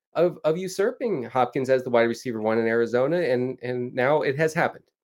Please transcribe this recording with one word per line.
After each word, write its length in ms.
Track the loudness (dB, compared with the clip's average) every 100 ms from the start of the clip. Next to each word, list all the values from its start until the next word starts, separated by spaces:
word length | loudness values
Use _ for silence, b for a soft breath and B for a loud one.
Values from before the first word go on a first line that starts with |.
| _
of, 240 | 0 0 0
of 120 | -2 -2
usurping 680 | -4 -2 -2 -2 -4 -4
Hopkins 440 | -2 0 0 0 2
as 140 | 0
the 60 | 2
wide 120 | 2
receiver 380 | 2 0 -6 -2
one 180 | 0 2
in 80 | 2
Arizona, 520 | 2 2 0 0 0
and, 380 | 0 0 -2 -6
and 320 | -6 -6 -4
now 280 | 0 2 2
it 140 | 0 0
has 160 | -2
happened. 300 | 0 -2 -4 _ _